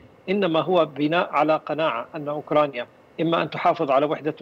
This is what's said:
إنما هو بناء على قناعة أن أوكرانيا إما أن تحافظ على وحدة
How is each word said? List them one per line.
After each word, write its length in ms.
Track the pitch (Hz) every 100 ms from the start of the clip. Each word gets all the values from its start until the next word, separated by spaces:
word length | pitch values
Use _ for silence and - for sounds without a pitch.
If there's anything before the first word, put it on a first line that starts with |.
| - - -
إنما 320 | 202 185 160
هو 240 | 143 180 151
بناء 420 | 139 151 170 -
على 240 | 147 151 151
قناعة 500 | - 151 156 117 123
أن 140 | 160 143
أوكرانيا 580 | 151 - 151 147 123 117 - _ -
إما 220 | 165 170
أن 80 | 160
تحافظ 400 | - 180 156 143
على 160 | 135 147
وحدة 280 | 156 147 -